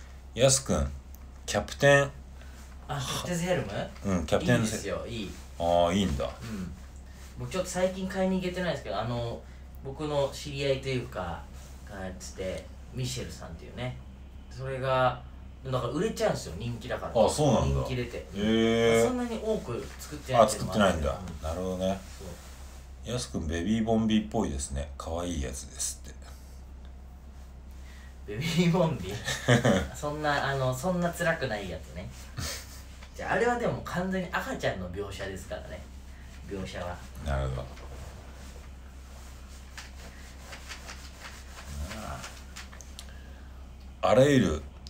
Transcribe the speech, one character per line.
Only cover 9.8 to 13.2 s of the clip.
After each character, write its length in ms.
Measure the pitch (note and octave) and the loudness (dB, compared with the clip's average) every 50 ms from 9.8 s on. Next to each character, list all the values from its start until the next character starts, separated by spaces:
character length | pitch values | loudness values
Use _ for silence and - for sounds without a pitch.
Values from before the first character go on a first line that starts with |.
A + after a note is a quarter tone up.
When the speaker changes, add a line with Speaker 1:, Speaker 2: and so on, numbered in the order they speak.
| - | -10
Speaker 2:
僕 240 | C3+ C3+ D3+ D3+ | -10 -6 -4 -2
の 220 | D3 D3 C#3+ C3+ C3+ - | 0 2 2 2 2 0
知 180 | - - C#3 | -6 -8 -6
り 140 | C#3 C#3 C#3+ | -4 0 2
合 60 | C#3 C3+ | 2 2
い 80 | B2+ | 2
と 80 | B2 C3+ | 0 0
い 100 | C3 B2 | -2 -2
う 80 | G#2+ | -2
か、 360 | - - G2+ F2+ F2+ F2 - - - - - - - - - - - | -4 -4 -4 -4 -4 -6 -8 -10 -12 -14 -14 -14 -14 -14 -14 -12 -12
が 100 | G#2 F#2+ | -8 -8
や 100 | F#2 F#2 | -6 -8
っ 40 | - | -8
て 240 | - - - - | -8 -10 -10 -8
て、 280 | - F#2 F#2 F2 D#2+ - - - - - - - | -6 -4 -4 -4 -6 -8 -10 -14 -14 -14 -10 -6
ミ 120 | A#2+ B2+ | -4 -4
シ 160 | B2 - A#2 | -2 -2 -4